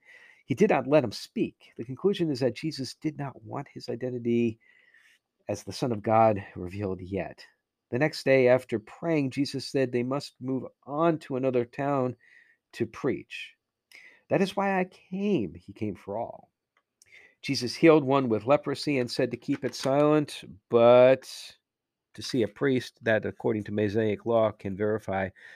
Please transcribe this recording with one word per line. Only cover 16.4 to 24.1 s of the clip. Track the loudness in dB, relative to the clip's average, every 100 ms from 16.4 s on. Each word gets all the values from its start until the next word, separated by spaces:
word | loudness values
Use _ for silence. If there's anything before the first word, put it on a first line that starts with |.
| -20 _ _ _ _ _ _ -20 -20 _
Jesus | -8 -6 -6 4
healed | 6 6
one | 4 2 2
with | -2 2
leprosy | 0 0 -6 -2 -2
and | -2
said | -2 -2
to | -4
keep | -6 -6
it | -6
silent, | -6 0 2 4 2 0 -8 -16 -20 _
but | 6 10 10 10 6 0 -16 -18 -20 _ _ _ _ _
to | -14
see | -4 0
a | -2
priest | 0 0 0 -2 -6
that, | -2 0
according | -2 -4 -4 -2
to | -4
Mosaic | -2 0 0 -2